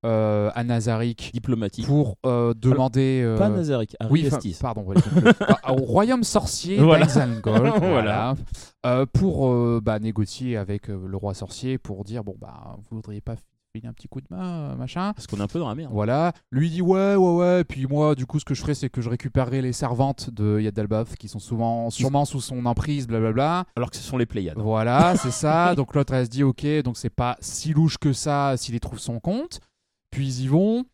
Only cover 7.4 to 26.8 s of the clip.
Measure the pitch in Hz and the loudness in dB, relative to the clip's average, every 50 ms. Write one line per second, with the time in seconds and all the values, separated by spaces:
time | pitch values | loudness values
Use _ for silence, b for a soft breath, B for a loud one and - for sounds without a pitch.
7.4 | 107 113 107 113 - - 226 214 165 185 170 131 107 - 90 98 107 123 135 147 | -2 2 4 4 4 6 4 4 2 4 2 2 2 2 0 0 0 0 -2 -4
8.4 | - B B B B B B _ - 123 123 127 135 127 _ - 190 190 160 139 | -4 B B B B B B _ -2 0 2 2 0 2 _ 2 2 2 2 2
9.4 | 135 127 123 120 120 117 120 117 110 113 110 107 107 110 104 107 107 98 - - | 2 2 4 4 2 2 2 0 0 0 -2 -2 -2 -4 -2 -2 -4 -4 -4 -8
10.4 | 127 127 120 107 98 92 104 101 - - 104 95 92 95 95 98 104 101 95 - | -6 -4 -4 -4 -4 -4 -6 -6 -6 -8 -10 -10 -8 -8 -8 -6 -6 -6 -6 -6
11.4 | - 92 - - - 127 131 127 - - 104 95 101 98 110 120 104 101 95 - | -10 -12 -12 -10 -6 -6 -6 -6 -6 -10 -12 -12 -10 -10 -10 -10 -10 -10 -12 -14
12.4 | - - - 76 73 - - - 104 _ 117 110 107 - 104 104 - - 117 - | -16 -20 -20 -20 -18 -18 -18 -18 -16 _ -14 -14 -12 -12 -14 -12 -10 -10 -10 -10
13.4 | - _ _ _ _ _ _ 113 110 117 117 - - 127 - 135 135 - 170 185 | -12 _ _ _ _ _ _ -14 -14 -14 -16 -16 -18 -14 -14 -14 -14 -12 -12 -10
14.4 | 185 180 175 165 151 139 131 123 123 127 - 175 185 202 208 - - - - 101 | -8 -8 -8 -8 -8 -8 -8 -8 -10 -8 -6 -4 -4 -4 -6 -8 -10 -8 -6 -4
15.4 | 101 101 - 165 175 127 107 139 165 135 107 104 104 107 123 143 165 175 170 b | -4 -4 -4 -4 -4 -4 -6 -6 -8 -6 -4 -2 0 0 2 2 0 0 -2 b
16.4 | b b - 131 151 170 160 175 185 170 190 190 196 196 202 196 185 180 170 170 | b b -2 0 0 0 0 0 2 2 4 4 4 4 4 6 6 4 4 4
17.4 | 175 175 180 180 170 - - 131 131 131 143 147 151 151 151 139 127 - - 151 | 4 4 4 4 2 0 -4 -6 -4 -2 0 2 4 2 2 2 -2 -4 -4 -4
18.4 | - - 143 - - - 147 - - 127 - - 117 117 117 117 - 131 - - | -2 -2 -6 -4 -2 -4 -4 -2 -4 -6 -4 -4 -4 -4 -4 -4 -6 -2 0 0
19.4 | 131 120 123 135 131 127 123 - 139 127 120 117 135 135 139 - - - 120 104 | 0 0 0 -2 -2 -2 -4 -4 -4 -4 0 0 0 0 0 -4 -8 -12 -6 -2
20.4 | 104 104 104 107 107 107 101 107 107 101 110 107 117 110 - - - 98 - 110 | 0 2 2 2 0 0 -2 -2 -2 -2 -2 -2 -2 -4 -8 -14 -14 -12 -12 -12
21.4 | - - 123 113 117 117 117 117 117 117 110 - - 135 139 143 147 - - 139 | -8 -6 -4 -2 -2 -2 -2 -2 -4 -6 -4 -2 -2 0 2 2 0 0 -4 -8
22.4 | 120 - 135 123 123 123 - - - 151 147 143 131 117 113 113 110 110 107 120 | -8 -6 -8 -4 -2 -2 -2 -2 -2 -2 -2 -4 -4 -2 -2 0 0 0 2 0
23.4 | 139 156 170 180 180 _ _ - 120 - - - - - 135 127 120 113 - 113 | 0 0 0 -2 -4 _ _ -6 -6 -6 -6 -12 -12 -6 -2 -2 -2 -2 -2 -6
24.4 | 95 85 78 104 107 107 110 110 110 117 123 139 165 175 180 208 - 127 120 - | -6 -6 -6 -4 -2 -2 0 0 0 2 4 6 6 6 4 2 -2 -2 -4 -2
25.4 | - 151 156 165 175 180 180 143 135 - - 147 139 - 135 131 123 117 113 131 | 0 0 2 2 2 2 2 0 -2 0 0 0 0 0 0 -2 -2 -2 0 0
26.4 | 143 135 123 - - 147 151 156 | 0 0 0 0 -2 -2 0 0